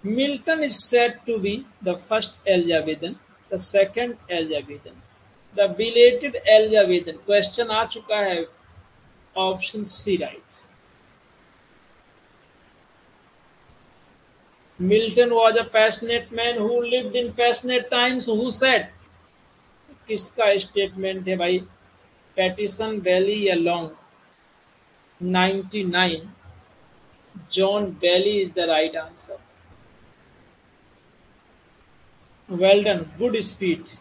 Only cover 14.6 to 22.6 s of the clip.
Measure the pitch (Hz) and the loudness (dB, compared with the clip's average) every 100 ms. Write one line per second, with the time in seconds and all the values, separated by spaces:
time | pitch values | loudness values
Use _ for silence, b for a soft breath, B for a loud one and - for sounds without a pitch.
14.6 | _ - 180 208 226 240 240 233 226 226 | _ -6 2 2 2 2 2 4 4 4
15.6 | 226 220 220 220 233 233 233 226 233 240 | 0 2 2 0 -4 -6 -6 -6 -4 -2
16.6 | 214 240 240 247 214 247 240 226 240 233 | -2 -2 0 -2 -2 -4 -4 0 0 2
17.6 | 247 247 247 240 247 254 240 214 247 233 | -2 -2 -2 0 0 0 -2 -2 -2 0
18.6 | 262 233 175 - - _ _ _ _ _ | 2 2 -2 -16 -20 _ _ _ _ _
19.6 | _ _ _ - - 208 - - 214 202 | _ _ _ -20 -8 -4 -4 0 2 2
20.6 | 190 202 196 190 190 190 185 185 175 185 | -2 -4 -4 -4 -6 -6 -4 -2 0 0
21.6 | 185 _ _ _ _ _ _ - 185 185 | -4 _ _ _ _ _ _ -2 -2 0